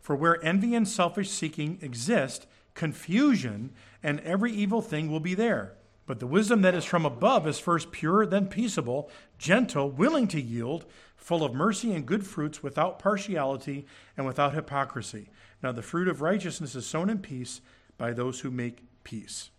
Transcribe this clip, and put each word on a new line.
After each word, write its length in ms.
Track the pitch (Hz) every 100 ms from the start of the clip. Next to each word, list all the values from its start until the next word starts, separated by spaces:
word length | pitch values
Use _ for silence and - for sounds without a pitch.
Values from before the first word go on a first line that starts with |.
For 140 | -
where 300 | 143 165 165
envy 300 | 156 196 233
and 120 | 233 202
selfish 440 | - 175 175 196
seeking 480 | - 160 - 151 185
exist, 640 | 151 120 127 226 131 - - _ _ -
confusion, 960 | 165 - - 196 294 220 127 104 127 - - -
and 160 | 151 147
every 320 | 160 190 233
evil 280 | 208 202 226
thing 300 | 220 151 156
will 80 | 156
be 160 | 160
there. 380 | 185 226 156 98 - _ _ -
But 140 | 123
the 60 | 123
wisdom 340 | 170 214 233
that 140 | 185 175
is 80 |
from 200 | - 175
above 440 | 156 117 208 254 156
is 100 | 143
first 320 | - 170 -
pure, 340 | - 156 196
then 220 | 208 190 190
peaceable, 640 | 180 233 - 120 127 147 - - -
gentle, 520 | - 208 254 151 139
willing 380 | 131 226 320 220
to 120 | 156
yield, 440 | 123 117 117 160 - - - _
full 260 | - 170
of 100 | 151
mercy 400 | 127 190 214 233
and 140 | 180 123
good 180 | 208
fruits, 380 | 196 - 151 151
without 380 | 139 139 170 -
partiality 840 | 196 208 202 175 135 135 147 139 143 - - -
and 80 |
without 300 | 135 127 143
hypocrisy. 760 | 151 - 143 135 127 107 110 98 - - _
Now 120 | 131
the 100 | 120
fruit 240 | 107 170 185
of 140 | 139
righteousness 560 | 151 202 175 147 147 131
is 100 | 113
sown 240 | 156 185
in 80 | 220
peace 420 | - 127 123 - _ _ _ _
by 140 | 120
those 280 | 120 127 127
who 120 | 139
make 320 | 127 120 123 - _
peace. 480 | - 113 - - -